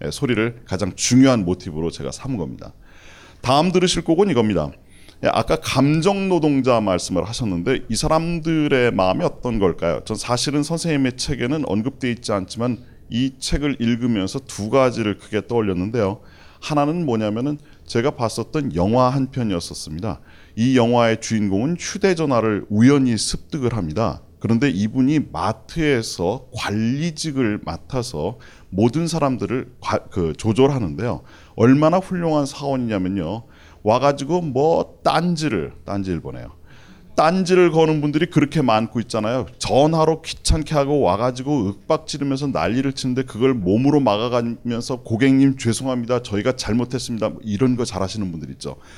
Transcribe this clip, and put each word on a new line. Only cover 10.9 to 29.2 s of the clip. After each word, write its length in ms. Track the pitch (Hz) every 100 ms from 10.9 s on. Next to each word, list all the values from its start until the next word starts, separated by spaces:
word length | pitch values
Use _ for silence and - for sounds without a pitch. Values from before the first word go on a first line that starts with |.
| 143 131 127
책에는 480 | - 123 123 160 135
언급돼 440 | 104 123 - 127
있지 200 | 113 -
않지만 460 | 101 92 123 120 110 - - -
이 240 | 120 131 -
책을 400 | - 151 147 -
읽으면서 580 | 117 117 123 107 95 139
두 320 | - - 107
가지를 480 | 135 127 117 107 92
크게 280 | - 107 -
떠올렸는데요. 760 | 120 104 90 98 120 98 110 - - - -
하나는 440 | - 151 147 175
뭐냐면은 540 | 151 113 107 110 139 147 - - -
제가 260 | 117 135
봤었던 640 | 147 110 - 110 156 139 85
영화 340 | 95 123 127
한 200 | 139 131
편이었었습니다. 880 | 131 110 87 - 80 78 78 104 71 - - - 107
이 200 | 123 127
영화의 420 | 117 120 117 110
주인공은 560 | - 110 101 95 139 175
휴대전화를 880 | - 190 196 165 151 120 110 101 -
우연히 480 | 104 123 143 131 107
습득을 580 | - - - 156 120 113
합니다. 460 | 80 90 107 - - -
그런데 300 | 98 113 143
이분이 500 | 95 110 127 131 156 -
마트에서 1120 | 151 190 220 - 165 151 123 110 - 87 127 -
관리직을 1080 | - - 107 113 139 170 156 160 135 113 104
맡아서 760 | - 85 - 127 113 76 87 120 - - -
모든 360 | 92 117 143 170
사람들을 680 | 160